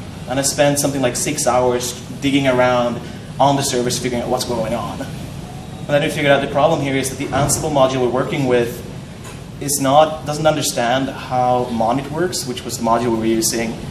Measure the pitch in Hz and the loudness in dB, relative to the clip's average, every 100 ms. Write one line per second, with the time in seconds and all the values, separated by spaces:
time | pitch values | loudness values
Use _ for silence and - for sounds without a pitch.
0 | - - - 131 135 - 143 143 143 135 | -12 -12 -6 -2 0 2 2 4 0 0
1 | 123 - 151 143 123 123 127 123 - - | 0 0 -4 -2 2 4 4 2 -2 -8
2 | - - 139 139 135 123 123 123 120 117 | -10 -4 0 2 4 4 4 4 2 -2
3 | - - - - 139 139 127 123 120 - | -8 -12 -8 2 4 4 0 0 0 -2
4 | 127 120 117 123 - 120 110 117 113 - | -2 -2 -2 -2 -2 -2 -2 -4 -4 -6
5 | 131 - - - - - - - - 143 | -8 -10 -10 -12 -12 -12 -12 -10 0 0
6 | 147 151 143 139 123 143 151 156 139 135 | 2 0 4 4 4 2 2 2 0 -2
7 | 127 - 139 131 143 - 156 147 131 131 | -2 -4 -2 0 0 0 0 4 4 4
8 | 123 131 143 156 131 123 117 - - - | 2 0 0 0 2 4 2 -4 -10 -12
9 | - - - - - - 143 - 135 147 | -14 -14 -14 -14 -14 -8 -4 0 4 6
10 | 156 - 147 151 151 147 - 127 120 131 | 6 2 -6 0 2 2 0 0 0 0
11 | 135 - - 127 123 123 123 113 113 131 | -2 -6 -4 0 2 2 0 0 2 0
12 | 139 156 180 - 131 123 123 117 113 120 | -2 -2 -2 -4 -6 -6 -8 -4 0 2
13 | 123 113 113 113 110 117 113 110 - | 2 0 2 2 0 0 -4 -6 -10